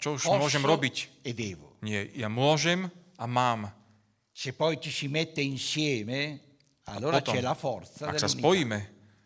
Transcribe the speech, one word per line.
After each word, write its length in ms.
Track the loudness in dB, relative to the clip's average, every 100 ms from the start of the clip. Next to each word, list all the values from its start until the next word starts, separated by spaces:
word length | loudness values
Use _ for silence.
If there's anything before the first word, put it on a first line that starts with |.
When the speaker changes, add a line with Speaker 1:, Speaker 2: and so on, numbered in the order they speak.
Speaker 1:
čo 160 | -4 -2
už 80 |
Speaker 2:
Posso 160 | 2 2
Speaker 1:
môžem 240 | 4 2
robiť?" 580 | 4 4 2 -2 -8 -10
Speaker 2:
e 80 | -8 -6
devo. 400 | -6 -8 -14 -10
Speaker 1:
Nie, 240 | -4 -4 -4 -6
ja 120 | -4
môžem 600 | 2 4 4 4 0 -2 -8 -20 -10
a 40 | -2
mám. 400 | 2 2 2 -4 -10 _ _ _ _ _
Speaker 2:
Se 200 | -12 -8 0
poi 240 | 0 0
ci 80 | -4
si 180 | -6 -2
mette 320 | -2 -2 0
insieme, 960 | -2 -2 -4 0 0 0 -2 -4 -4 -6 -16 _ _ _ -12
Speaker 1:
A 80 | -6
Speaker 2:
allora 240 | 0 0
Speaker 1:
potom, 140 | 2 0
Speaker 2:
c'è 40 |
la 100 | 0
forza 540 | -2 -4 -6 -10 -10 -6
Speaker 1:
ak 80 | 0
sa 80 | 0
Speaker 2:
dell'unità. 140 | 2
Speaker 1:
spojíme, 380 | 4 4 2 -2 -6 -14 -20 _